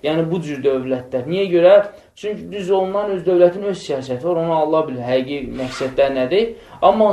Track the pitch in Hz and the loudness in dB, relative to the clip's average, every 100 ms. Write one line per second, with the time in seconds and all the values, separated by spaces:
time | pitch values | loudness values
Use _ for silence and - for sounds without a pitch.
0 | 143 160 160 180 147 139 139 131 127 127 | -2 -2 0 -4 -4 -2 0 0 -2 -6
1 | - 127 135 185 196 170 175 202 - - | -4 -6 -4 -4 0 4 8 6 4 -12
2 | _ _ 208 196 170 202 180 196 190 202 | _ _ -10 -10 -10 -10 -2 0 0 -4
3 | 208 190 165 175 175 185 202 175 - 135 | -4 -4 0 4 4 4 -6 -6 -6 -6
4 | 127 123 165 170 165 160 151 156 143 123 | -4 -6 -2 -2 0 0 2 0 0 -6
5 | 123 131 131 143 120 120 127 - 135 131 | -2 -2 -2 -8 -8 -8 -8 -6 -4 0
6 | 135 135 127 185 226 - - - 190 214 | 0 0 0 0 0 -6 -20 2 2 4
7 | 214 | 2